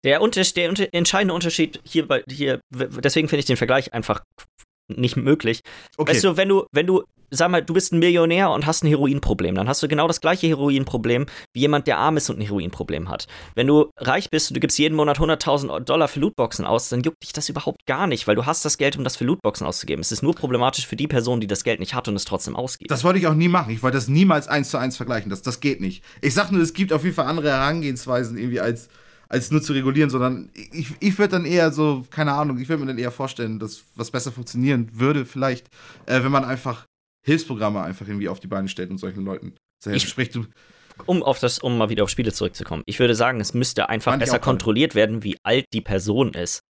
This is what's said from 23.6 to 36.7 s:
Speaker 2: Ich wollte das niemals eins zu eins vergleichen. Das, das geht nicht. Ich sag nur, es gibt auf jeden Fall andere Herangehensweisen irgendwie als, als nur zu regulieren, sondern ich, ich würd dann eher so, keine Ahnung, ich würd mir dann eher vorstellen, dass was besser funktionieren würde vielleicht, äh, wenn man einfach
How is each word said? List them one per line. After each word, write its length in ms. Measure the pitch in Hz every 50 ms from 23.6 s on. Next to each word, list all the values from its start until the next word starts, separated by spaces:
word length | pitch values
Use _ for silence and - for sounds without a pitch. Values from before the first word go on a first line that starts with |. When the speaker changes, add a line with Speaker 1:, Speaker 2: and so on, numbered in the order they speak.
| - 110
Speaker 2:
Ich 100 | 113 107
wollte 140 | 123 127 123
das 100 | 139 113 120
niemals 400 | 139 160 190 190 165 147 143 -
eins 200 | 147 147 135 -
zu 80 | -
eins 220 | 131 127 131 127 -
vergleichen. 320 | 123 131 123 110 98 101
Das, 100 | 98 95
das 200 | - 131 117 -
geht 200 | - 143 135 -
nicht. 240 | 95 92 92 - - - - -
Ich 140 | - 139 -
sag 180 | 202 208 175
nur, 80 | 196 180
es 140 | 165 160 165
gibt 180 | - 196 190
auf 120 | 160 151 151
jeden 120 | 185 -
Fall 100 | - 131
andere 220 | 131 160 165 147 151
Herangehensweisen 880 | 135 131 135 143 156 170 156 143 127 117 - 131 127 123 127 110 117
irgendwie 240 | 104 113 127 120 104
als, 280 | - 117 117 117 - _ _ - - - _ _ _ _
als 220 | - 127 123 -
nur 120 | 151 151
zu 100 | 147 -
regulieren, 380 | 147 135 131 135 135 147 151 143
sondern 400 | 123 127 123 127 127 101 69 - _ - - -
ich, 160 | - 165 143 123 147 -
ich 180 | - 202 190 196
würd 140 | 208 202
dann 140 | 190 180 170
eher 260 | 170 175 175 165 160
so, 320 | 139 147 156 151 143 131 127 -
keine 220 | - 156 156 147 139
Ahnung, 240 | 147 151 147 131 123
ich 80 | 127 131
würd 100 | 165 151
mir 80 | 139
dann 120 | 135 131 117
eher 120 | 123 120
vorstellen, 480 | 120 - 135 127 - - 120 110 110 104
dass 240 | 110 107 - - - _ _
was 140 | - 117 -
besser 180 | - 127 - 135
funktionieren 600 | 117 127 117 - - 120 127 139 139 123 113 113
würde 320 | 110 113 123 139 151 147 127
vielleicht, 400 | - - 131 131 135 127 127 - _ _ - - - - - -
äh, 160 | - 123 131
wenn 80 | 123 131
man 140 | 139 139 131
einfach 400 | 123 131 127 - 131